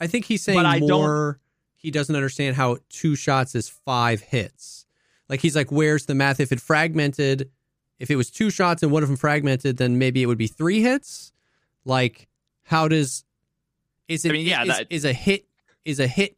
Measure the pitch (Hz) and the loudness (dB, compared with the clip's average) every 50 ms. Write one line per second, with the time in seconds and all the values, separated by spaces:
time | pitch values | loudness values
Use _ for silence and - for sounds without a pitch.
0 | 170 170 - 240 202 - 220 196 - - 190 180 170 175 170 165 147 147 151 151 | -4 -2 -2 -2 -2 -2 -2 -2 0 2 2 4 4 4 4 2 4 4 4 4
1 | 151 151 151 151 151 147 143 - _ _ _ _ _ _ _ _ - 160 143 151 | 2 2 2 0 0 -2 -4 -6 _ _ _ _ _ _ _ _ -10 -6 -4 -2
2 | 139 151 156 143 139 131 - - 143 135 127 139 131 123 120 - - _ - - | -2 -2 -2 -2 -2 -2 -2 -2 -2 -2 0 0 0 0 -2 -2 -6 _ -8 -4
3 | - 160 147 - - 151 139 131 131 - - 120 - - - - _ 139 127 123 | -2 0 0 0 0 0 0 0 0 -2 -4 -6 -6 -6 -12 -12 _ -4 -2 0
4 | 117 117 117 104 - - - 120 95 - - _ - - - - - _ _ _ | 2 0 0 -2 -2 -4 -4 -4 -4 -4 -10 _ -20 -20 -20 -20 -20 _ _ _
5 | _ _ _ _ _ - 139 135 - 165 139 156 135 - 143 151 156 151 151 151 | _ _ _ _ _ -8 -4 -2 -2 0 0 0 0 0 0 2 2 2 2 0
6 | - - 139 135 139 139 135 - 143 123 131 120 - - 156 151 160 165 156 156 | 0 -2 0 0 2 2 2 0 0 0 -2 -2 0 0 2 2 2 0 0 0
7 | 147 143 139 - 143 135 135 131 135 131 _ _ _ _ _ _ _ _ _ - | 0 0 0 0 0 0 0 -2 -4 -8 _ _ _ _ _ _ _ _ _ -10
8 | 127 123 151 131 120 - - - 220 208 - - 185 175 170 165 170 147 143 156 | -4 -2 0 0 0 -2 -2 -2 0 0 2 2 2 2 2 2 2 2 2 2
9 | 151 135 139 131 - 151 147 147 143 143 127 131 - 139 123 - 127 123 123 127 | 2 0 0 0 0 0 0 2 2 0 0 0 0 -2 -2 0 0 2 2 2
10 | 131 131 123 131 127 120 120 113 113 107 - - 156 170 202 220 220 247 262 277 | 2 2 2 2 2 2 0 0 -2 -4 -4 -2 -2 0 2 2 2 2 2 0
11 | - - - - - - _ _ _ _ _ _ _ _ _ _ - 127 127 127 | -2 -8 -16 -18 -18 -20 _ _ _ _ _ _ _ _ _ _ -4 -2 0 2
12 | 127 117 - - - _ _ _ _ _ _ _ _ - 170 160 160 156 160 156 | 2 0 -2 -6 -16 _ _ _ _ _ _ _ _ -2 0 2 2 2 2 2
13 | 143 131 - - - _ _ _ _ _ _ _ _ _ _ _ _ _ _ _ | 0 0 -4 -10 -14 _ _ _ _ _ _ _ _ _ _ _ _ _ _ _
14 | _ - 165 156 165 165 151 156 165 175 175 127 120 127 127 101 - - 170 156 | _ -8 -6 -4 -2 -2 0 0 0 0 0 0 0 0 -2 -2 -4 -6 -6 -4
15 | 143 143 123 - - 202 196 196 - _ _ _ _ _ _ _ _ 160 143 139 | -2 -2 -2 -2 0 -2 -2 -2 -4 _ _ _ _ _ _ _ _ -6 -2 0
16 | 135 127 - 196 196 190 - | -2 0 0 -2 -2 -2 -4